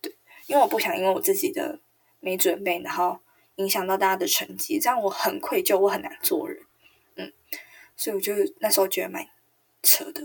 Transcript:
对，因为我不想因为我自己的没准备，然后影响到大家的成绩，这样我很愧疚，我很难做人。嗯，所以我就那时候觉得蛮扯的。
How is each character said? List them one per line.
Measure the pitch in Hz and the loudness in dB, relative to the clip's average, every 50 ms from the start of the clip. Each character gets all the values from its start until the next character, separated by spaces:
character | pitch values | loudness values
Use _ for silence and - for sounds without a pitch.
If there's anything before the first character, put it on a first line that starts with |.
对， | - - - _ _ _ - - - | -12 -14 -14 _ _ _ -20 -20 -8
因 | - - | 2 4
为 | 285 254 | 4 4
我 | 202 | 6
不 | - 220 | 4 0
想 | - - 349 | 0 0 -2
因 | 339 185 | 0 2
为 | 190 | 2
我 | 190 - | 2 2
自 | - - - | 4 2 2
己 | - - - | 4 2 -2
的 | - - - - - - _ _ _ _ _ _ _ _ | -2 -2 -6 -6 -8 -10 _ _ _ _ _ _ _ _
没 | - - 185 | -6 -4 -2
准 | 185 - 185 170 175 202 | 0 2 0 0 0 0
备， | 190 175 175 | -2 -2 -2
然 | 185 - - | -4 -8 -2
后 | - 240 240 - - _ _ _ _ _ _ _ | 0 0 0 0 -4 _ _ _ _ _ _ _
影 | - 196 196 | -6 -2 -2
响 | - 202 185 | 0 0 0
到 | 185 190 | 0 0
大 | 190 196 190 | 2 2 2
家 | 190 | 2
的 | 190 185 | 2 0
成 | - - - - - 190 | 0 0 0 -2 -4 -8
绩， | 190 - - 320 302 | -10 -6 -4 -2 0
这 | - 240 | 2 2
样 | 254 247 214 | 2 2 0
我 | 196 | -2
很 | 196 - - 214 196 202 | -2 0 -2 -2 -2 -2
愧 | - - - 208 185 | -6 -2 -2 0 2
疚， | - 208 185 | 2 4 4
我 | 190 202 | 4 4
很 | 196 - | 2 0
难 | - - - - - | -6 -10 -14 -4 -2
做 | - - - - - | -2 0 0 -2 -4
人。 | - - - _ _ _ _ _ _ _ _ _ _ | -8 -12 -14 _ _ _ _ _ _ _ _ _ _
嗯， | - 185 - - _ _ _ - - - - - - - - _ | -14 -14 -14 -14 _ _ _ -16 -16 -16 -20 -20 -20 -20 -20 _
所 | - - - 214 | -8 -6 -4 -4
以 | |
我 | 196 | -2
就 | 190 208 202 202 196 196 - _ | -2 -2 0 0 0 0 0 _
那 | 214 214 | -2 0
时 | 208 - | 4 4
候 | 196 190 | 2 2
觉 | - - 185 | 2 -4 -4
得 | 190 | -4
蛮 | 185 - - - _ _ _ _ _ _ _ _ _ _ - | -6 -10 -10 -12 _ _ _ _ _ _ _ _ _ _ 4
扯 | - - - - - - | 4 4 4 2 -6 -10
的。 | - 302 | -12 -14